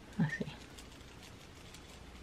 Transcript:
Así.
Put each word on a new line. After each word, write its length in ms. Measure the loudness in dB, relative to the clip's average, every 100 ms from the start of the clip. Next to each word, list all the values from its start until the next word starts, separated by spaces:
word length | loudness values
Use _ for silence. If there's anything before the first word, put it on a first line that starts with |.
| 0 8
Así. 220 | 8 8 2 -2 -6 -8 -8 -8 -10 -10 -10 -10 -10 -10 -10 -10 -10 -10 -10 -10